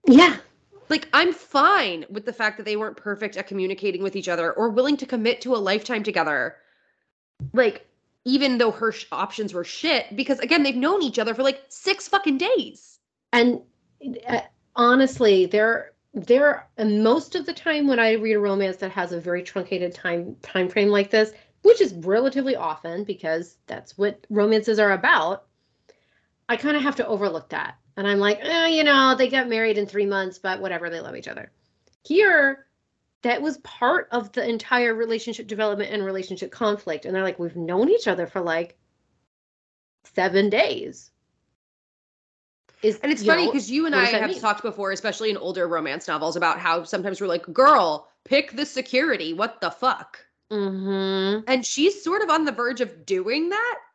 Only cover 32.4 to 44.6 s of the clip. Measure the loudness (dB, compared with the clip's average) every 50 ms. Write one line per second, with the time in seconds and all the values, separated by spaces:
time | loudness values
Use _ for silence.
32.4 | 4 2 0 -2 _ _ _ _ _ _ _ _ _ _ _ _ -2 -2 0 0
33.4 | -2 -4 -6 -6 _ -20 -6 -2 0 2 2 0 -2 _ -6 -6 -6 -6 -6 -6
34.4 | -4 -4 -4 -6 -2 -2 0 2 2 0 0 -2 -2 -4 -4 -6 -6 -8 -10 -10
35.4 | -10 -10 -4 -2 -2 -2 -2 -4 -6 -6 -6 -6 -4 -4 -6 -6 -8 -10 -10 -10
36.4 | -10 -12 -8 -4 -2 -2 -2 -2 -6 -8 -8 -8 -6 -6 -4 -2 -2 -4 -4 -6
37.4 | -8 -8 -8 -8 -6 -4 0 0 2 2 2 2 2 -2 -2 -2 -6 -6 -6 -6
38.4 | -4 -2 -2 -4 -4 -8 _ _ _ _ _ _ _ _ _ _ _ _ _ _
39.4 | _ _ _ _ _ _ _ _ _ _ _ _ _ _ _ -2 -2 2 2 2
40.4 | 2 2 2 2 0 0 -2 -6 -10 -12 -14 -18 -20 _ _ _ _ _ _ _
41.4 | _ _ _ _ _ _ _ _ _ _ _ _ _ _ _ _ _ _ _ _
42.4 | _ _ _ _ _ _ _ _ 0 0 0 0 -2 -2 -2 0 2 2 4 4
43.4 | 2 0 0 -2 -4 -4 -4 -2 -2 0 2 2 2 2 2 0 -2 -2 -4 -2
44.4 | -2 -2 -2 -2